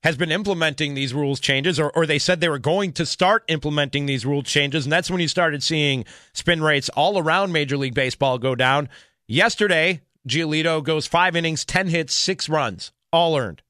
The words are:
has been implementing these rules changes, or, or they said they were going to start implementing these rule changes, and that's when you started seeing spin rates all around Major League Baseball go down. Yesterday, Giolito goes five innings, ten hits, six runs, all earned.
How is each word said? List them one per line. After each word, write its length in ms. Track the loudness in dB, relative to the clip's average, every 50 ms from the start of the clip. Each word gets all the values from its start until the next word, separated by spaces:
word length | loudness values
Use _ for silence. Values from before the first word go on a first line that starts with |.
| 2
has 140 | 0 0
been 140 | 0 -2 -2
implementing 640 | 0 -2 0 -2 0 0 0 0 0 -2 -4 -4 -2
these 180 | -4 -4 -4 -2
rules 280 | -2 -2 -2 -2 -2
changes, 380 | 0 0 0 2 2 0 0 0
or, 120 | 0 0 2
or 120 | 0 2
they 120 | 2 2 0
said 220 | 2 2 0 2
they 80 | 2 0
were 100 | -2 0
going 320 | 0 0 0 0 0 -2
to 140 | -2 -4 -4
start 400 | -4 0 2 4 4 4 2 _ -2
implementing 580 | -4 -2 -2 -2 0 0 -2 0 -2 -4 -2
these 180 | -2 -4 -2 -2
rule 180 | -2 -2 -2 -2
changes, 440 | 0 0 0 0 2 0 -2 -2
and 60 | 0 0
that's 180 | 0 0 0
when 100 | -2 -2
you 80 | -2 -2
started 340 | 0 0 0 0 0 -2 -4
seeing 440 | -2 0 0 2 0 0 -2 -4 -8 -14 -20 -20 _ _
spin 300 | -6 0 0 0 2 4
rates 260 | 2 2 2 0 -2
all 280 | -2 0 0 2 2 0
around 340 | 0 2 2 2 2 0 0
Major 240 | -2 0 0 -2
League 160 | -2 -2 -2 -2
Baseball 460 | -2 -2 -2 -2 0 0 0 0 0
go 160 | -2 -2 0
down. 340 | 2 2 2 4 2 0 -4 -10 -20 -20 _ _ _ _
Yesterday, 720 | _ 0 2 2 2 2 0 0 2 2 2 2 0 0 -4 _ _ _ _ _
Giolito 560 | -4 -4 -2 -2 0 -2 0 0 0 0 0 -2
goes 240 | -2 -2 -2 -2
five 300 | 0 2 4 4 4 2
innings, 300 | 0 0 0 -2 -4 -6
ten 220 | -2 -2 0 0 2
hits, 260 | 0 -2 -2 -2 -2
six 340 | -2 -2 -2 -2 -4 -2 -2
runs, 440 | 0 0 0 -2 -4 -8 -14 -18 _ _ _ _ 2
all 240 | 2 4 4 2
earned. 240 | 0 -2 -2 -6 -10 _ _